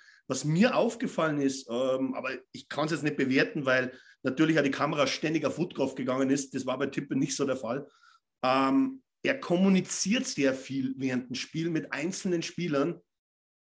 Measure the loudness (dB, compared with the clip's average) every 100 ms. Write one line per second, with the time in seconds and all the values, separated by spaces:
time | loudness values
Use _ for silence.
0 | -20 -12 -6 -4 0 4 4 4 0 0
1 | -4 -2 0 2 0 -2 -4 -2 0 0
2 | -2 -4 -6 -8 -12 -18 -8 -4 -2 -2
3 | -2 0 2 4 2 0 2 2 0 -6
4 | -20 _ -4 2 4 4 2 2 0 0
5 | 0 0 -2 0 0 -2 -4 -2 -2 -2
6 | -2 0 2 0 -2 -6 -4 -4 -4 -4
7 | -4 -2 0 -2 -2 -2 -4 -6 -8 _
8 | _ _ _ _ 2 4 4 4 2 -2
9 | _ _ -2 -2 0 4 6 6 2 -2
10 | 0 0 -2 0 0 0 -4 -4 -4 -2
11 | -2 -2 -4 -8 -6 -4 -2 -2 -4 -4
12 | -4 -4 -2 -2 -2 -4 0 0 0 -4
13 | _ _ _ _ _ _